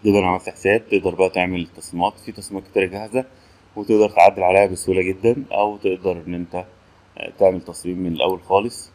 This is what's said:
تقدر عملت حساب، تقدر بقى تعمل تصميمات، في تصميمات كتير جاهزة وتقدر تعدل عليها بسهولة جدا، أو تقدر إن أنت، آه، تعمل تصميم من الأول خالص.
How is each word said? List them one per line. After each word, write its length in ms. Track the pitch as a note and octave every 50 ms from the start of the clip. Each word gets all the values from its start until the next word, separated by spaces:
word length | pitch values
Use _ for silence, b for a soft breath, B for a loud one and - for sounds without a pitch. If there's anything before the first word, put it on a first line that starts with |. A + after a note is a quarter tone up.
| -
تقدر 200 | G#2+ G2+ G2+ F#2
عملت 240 | F2+ F2+ F#2 - -
حساب، 400 | - - - F#2+ G2+ A2+ A2+ -
تقدر 240 | - G2 F2 F#2+ F2
بقى 140 | E2+ F#2+ F#2
تعمل 380 | - F#2+ F2+ F2+ F#2 F2+ E2+ D#2+
تصميمات، 520 | - - - - - F2 F2 G2+ - -
في 120 | - -
تصميمات 360 | G#2+ - G2+ - G2+ G2 F#2+ -
كتير 160 | _ G#2 G2
جاهزة 400 | F2+ F#2 G2 G#2+ A2 G#2 B2+ C3 - b b b b b b b b _
وتقدر 340 | G#2+ G#2 G2+ A2+ G#2+ G#2+ G2+
تعدل 340 | - - E2+ G2 G2+ - F#2
عليها 220 | F2+ F#2 G2 G2+
بسهولة 360 | F#2+ F#2 F2 - - F#2 F#2
جدا، 420 | F2+ F#2 F#2+ F#2+ G2+ A#2 A#2+ C#3 C3+ -
أو 260 | - - G#2 G#2 G#2 G2+
تقدر 340 | - G2+ F#2 F2+ F2+ G2 F2+ F2 D#2+ E2+
إن 60 | F2
أنت، 320 | F2 F2 F2 - F2+ F#2 - _ b b b b b b _ _ -
آه، 120 | - - - -
تعمل 220 | G2 F#2+ F#2 F#2
تصميم 360 | - - E2+ - - F2+ F#2 F2+
من 160 | F#2 F2+ E2
الأول 280 | D#2 - F#2 F#2+ F2+ F#2
خالص. 480 | - F#2+ G2 G#2 A#2 A#2 - - - _